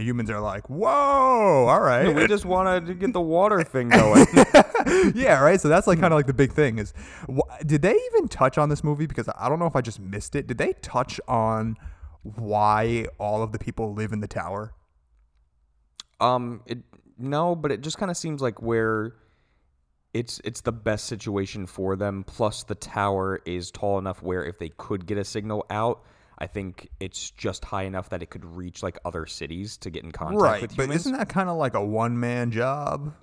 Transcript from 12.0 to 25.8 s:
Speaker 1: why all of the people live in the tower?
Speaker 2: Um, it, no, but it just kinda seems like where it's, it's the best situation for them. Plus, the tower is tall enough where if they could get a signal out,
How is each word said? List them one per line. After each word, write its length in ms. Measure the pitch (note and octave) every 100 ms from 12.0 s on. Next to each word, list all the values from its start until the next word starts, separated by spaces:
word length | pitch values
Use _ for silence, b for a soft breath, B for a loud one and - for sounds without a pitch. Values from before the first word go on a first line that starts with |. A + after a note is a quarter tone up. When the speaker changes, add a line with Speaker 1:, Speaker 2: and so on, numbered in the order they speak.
| b b
Speaker 1:
why 840 | G#2+ G#2+ G#2+ G#2 G#2 G#2+ A2+ A#2 A2 -
all 240 | G#2 G#2+
of 80 | A2
the 80 | -
people 340 | - - A2
live 200 | G#2 G#2+
in 80 | G#2+
the 60 | G#2
tower? 440 | G2+ E2+ G2+ G#2+ - _ _ _ _ _ _ _ _ _ _ _ - - -
Speaker 2:
Um, 400 | A#2 B2 A#2+ A#2 -
it, 140 | A#2+ - _ _ -
no, 380 | C3 D3 F3 E3+
but 160 | D3
it 100 | A2+
just 180 | D3 -
kinda 160 | F#3+ F3
seems 260 | E3+ D3
like 200 | B2+ G2+
where 540 | A#2 A2+ A2 A2 A2+ A#2 _ _ _ _ _ _ _ _ _
it's, 260 | A#2 A#2+ - -
it's 160 | -
the 100 | -
best 340 | A2+ G#2+ G#2 -
situation 600 | G#2+ A2 G2+ G2 G#2+ F2+
for 280 | - F#2+ F#2+
them. 280 | G2+ G2
Plus, 400 | F#2+ - G#2+ -
the 120 | - G#2
tower 680 | - G#2+ G2+ F#2+ F#2+ F#2+ E2+
is 240 | F2 F2
tall 280 | - G#2 G2
enough 240 | F#2+ F#2
where 200 | F2+ F2+ D2+
if 120 | F2+
they 120 | D#2+
could 360 | - - G2+ F2
get 120 | G#2
a 60 | G2
signal 400 | A2 G#2+ G#2+ -
out, 340 | G#2